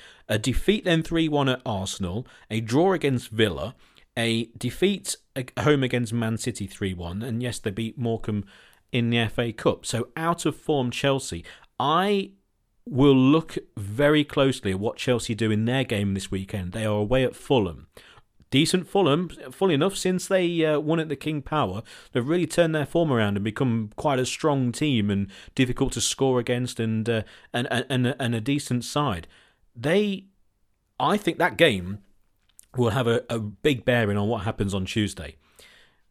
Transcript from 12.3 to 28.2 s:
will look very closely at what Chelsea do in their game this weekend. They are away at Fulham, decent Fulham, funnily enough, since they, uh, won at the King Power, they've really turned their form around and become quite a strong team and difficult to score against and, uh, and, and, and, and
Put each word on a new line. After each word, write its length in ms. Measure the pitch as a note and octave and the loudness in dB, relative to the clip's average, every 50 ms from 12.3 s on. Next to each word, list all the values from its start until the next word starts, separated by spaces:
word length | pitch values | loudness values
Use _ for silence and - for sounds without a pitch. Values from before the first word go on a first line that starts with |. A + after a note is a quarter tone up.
| - _ _ _ _ _ _ _ _ _ _ | -10 _ _ _ _ _ _ _ _ _ _
will 300 | A#3+ - A#2+ C#3 C#3+ C3+ | -4 2 6 6 8 8
look 420 | C3 B2+ C3+ D3+ D#3+ D#3+ - - - - _ _ | 8 6 6 6 4 2 -2 -8 -10 -10 _ _
very 480 | A2+ G2+ G2 G#2+ A#2+ D3 D3 D#3 D3+ C#3+ | -12 -10 -8 -2 2 4 4 4 4 2
closely 460 | D3 - D3 C3+ C3+ B2+ - - G2+ | 0 2 2 2 2 2 0 -2 -2
at 80 | F#2 F#2+ | -2 0
what 180 | G2+ A#2 - | -2 -4 -4
Chelsea 380 | - - C3 B2 A2+ - - A2+ | -4 0 0 0 0 0 -4 -2
do 160 | G#2 A2+ A2 | 0 2 2
in 120 | G#2+ G#2 A2 | 2 2 2
their 220 | A#2 B2+ C3+ B2+ | 0 0 0 0
game 300 | - A2+ G2+ G#2 G2+ G2 | 0 -2 0 0 0 0
this 140 | G2 F#2+ - | -2 -4 -4
weekend. 440 | G2+ F#2+ F#2+ - - G2+ F2+ F2+ F2+ | -6 -6 -6 -6 -6 -6 -6 -6 -6
They 120 | A2+ A2 | -4 -2
are 140 | G#2+ G#2 G#2 | 0 0 0
away 240 | G#2 G#2 B2 C3 C3 | 0 2 2 2 2
at 100 | B2 - | 0 -2
Fulham, 540 | - - - C#3+ A#2+ G2+ F2 D2+ - - - _ - - - - - _ _ _ _ - _ | -6 -2 2 2 2 2 2 -2 -8 -16 -20 _ -20 -20 -20 -20 -20 _ _ _ _ -10 _
decent 360 | - C3 D#3+ - - F#3 E3+ | 2 2 2 4 2 0 -2
Fulham, 420 | - - G3 G#3 C3+ C#3 E3+ F3+ E3 - - - C3 | 0 0 2 4 4 4 2 0 -4 -8 -14 -16 -18
funnily 240 | B2 - G3 G3 D#3 | -4 0 2 2 4
enough, 220 | C3+ D#3 G3 F#3+ | 4 2 2 0
since 300 | - - F#3 F#3 F3+ - | 0 -2 0 0 0 -2
they, 360 | - G3 F#3+ F3+ E3+ F3 E3 D#3 | 0 2 2 2 2 2 2 2
uh, 140 | D#3 D3+ C#3+ | 2 2 0
won 200 | D3+ D3+ E3 E3 | 0 0 0 0
at 100 | D#3 D#3+ | 0 -4
the 60 | C#3 | -6
King 260 | - - D#3 D#3 D3 | -6 -4 -4 -4 -4
Power, 400 | C3 - D#3 D3+ B2+ F#2+ F2+ G#2+ - - - - - - | -4 -2 -2 0 0 0 -2 -6 -10 -12 -20 -20 -20 -4
they've 160 | - C3 A#2 | -4 -2 0
really 200 | C#3 E3 F3+ E3+ | 0 0 0 0
turned 260 | - - E3+ E3+ E3 D#3+ | 0 2 2 2 2 2
their 120 | D#3 C#3 | 0 -2
form 260 | - - E3+ E3+ D#3 | 0 2 2 2 4
around 240 | C3 A#2 G#2+ G2+ G2+ | 4 2 2 2 0
and 80 | G2+ G2+ | 0 -2
become 480 | A2 G#2+ - C#3 B2+ A2+ A2+ A2 G#2 - | -4 -2 0 0 0 2 0 -2 -4 -8
quite 240 | - - D3+ C#3 B2+ | -4 0 0 2 2
a 60 | B2+ | 0
strong 460 | - - - - D#3 C#3+ C#3 B2+ B2 | -2 -4 -2 0 2 2 2 2 0
team 380 | A#2 - D3+ D3+ C3+ A2+ G2+ G#2 | 0 0 0 2 2 2 2 2
and 200 | G2+ G2+ G2+ F#2+ - - - - _ | 2 0 -2 -4 -8 -18 -20 -8 _
difficult 380 | - C3 B2 B2 - C#3 B2 - | 0 2 2 2 0 -2 -2 0
to 80 | A#2 | -2
score 380 | - - - - C3+ C3+ B2+ B2 | -2 -2 -2 0 0 2 2 2
against 400 | A#2 - B2 B2 B2 A#2+ - - | 0 0 -2 -2 -2 -4 -4 -4
and, 300 | A2+ A2 A2 A2 A2 A#2 | -2 0 0 0 0 0
uh, 140 | A#2 A2 G#2 - - - - - - | 0 -2 -2 -6 -14 -20 -18 -6 -4
and, 140 | A#2+ B2 - | -4 -2 0
and, 140 | B2 A#2+ C3 - | -2 -2 -2 0
and, 260 | C3+ B2+ B2 A#2+ D3 | 0 0 0 0 0
and 160 | - | -2